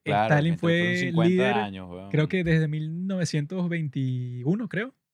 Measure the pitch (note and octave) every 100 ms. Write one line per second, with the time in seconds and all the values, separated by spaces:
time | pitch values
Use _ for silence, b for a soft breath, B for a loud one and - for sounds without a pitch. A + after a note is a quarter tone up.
0 | D3+ G#2 G#2+ D3 E3 E3+ E3+ E3+ F3 F3+
1 | F3+ E3 E3+ F#3 F#3+ A#2+ G#2 F#2+ F2+ F2+
2 | G2 C#3+ D3+ F#3 E3+ D#3+ D#3 D#3 D#3 E3+
3 | F#3+ F#3+ E3 D3+ D3 F#3 F3 E3+ D3+ C#3
4 | C3 B2+ B2 B2 C3 G#3 A3 F#3 B3+ _
5 | _